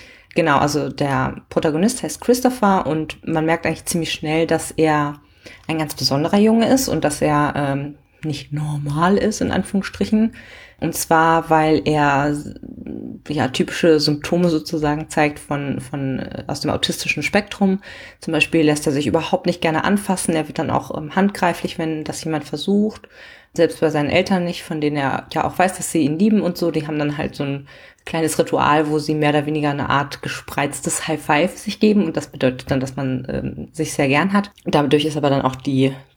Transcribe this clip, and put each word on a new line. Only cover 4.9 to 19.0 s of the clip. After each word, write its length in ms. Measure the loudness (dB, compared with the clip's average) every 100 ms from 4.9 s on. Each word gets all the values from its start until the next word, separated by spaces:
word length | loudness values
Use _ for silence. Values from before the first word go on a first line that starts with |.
| 4 0 -4 _ _ -20 -14 -6
ein 120 | -4
ganz 160 | -4 -4
besonderer 420 | -2 0 2 4
Junge 300 | 6 6 4
ist 220 | 2 2
und 140 | 0
dass 180 | 0 0
er, 320 | 2 2 2 0
ähm, 400 | -2 -2 -4 -12 _ _ -6
nicht 260 | -6 -6
normal 680 | -6 -4 -4 -4 2 4 4
ist, 240 | 2 0
in 100 | -2
Anführungsstrichen. 840 | -2 -2 -2 -2 -4 0 2 2 -2 -20 -20 -20 -6
Und 120 | -4
zwar, 560 | -2 2 4 6 4 4
weil 320 | 4 4 2 2
er, 500 | 2 2 2 0 -2 -6 -14 -16 -14 -12 -12 -12 -12 -6
ja, 180 | -2 0
typische 520 | 0 -2 2 4 4
Symptome 500 | 4 0 0 2 2
sozusagen 600 | 2 -2 -2 -2 -2 -2
zeigt 300 | 0 0 0
von, 400 | -6 -4 -4 -6
von, 400 | -6 -6 -4 -4
äh, 240 | -6 -10 -8
aus 120 | -4
dem 120 | -2
autistischen 520 | -2 -2 -4 -4 -4
Spektrum. 580 | 0 0 0 0 2 2 -2 -18 -20 -12
Zum 140 | -2
Beispiel 320 | -2 2 4 4
lässt 200 | 2 0
er 60 |
sich 160 | 0